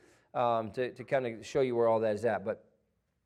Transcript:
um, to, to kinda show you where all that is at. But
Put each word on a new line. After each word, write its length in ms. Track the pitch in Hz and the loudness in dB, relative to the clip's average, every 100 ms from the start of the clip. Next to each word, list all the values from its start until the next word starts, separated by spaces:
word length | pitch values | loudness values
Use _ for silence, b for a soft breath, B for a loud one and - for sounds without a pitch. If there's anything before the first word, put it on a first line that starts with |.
| b b b | b b b
um, 360 | 131 120 117 110 | -2 2 0 -2
to, 200 | 110 123 | -4 -4
to 100 | - | -6
kinda 400 | 117 139 123 110 | -4 -2 -2 -6
show 200 | - 147 | -4 0
you 120 | 131 | 2
where 140 | 117 117 | 2 4
all 100 | 113 | 4
that 160 | 110 | 2
is 100 | 104 | 0
at. 200 | 113 98 | 0 -2
But 200 | 104 - _ _ _ _ _ _ | -4 -8 _ _ _ _ _ _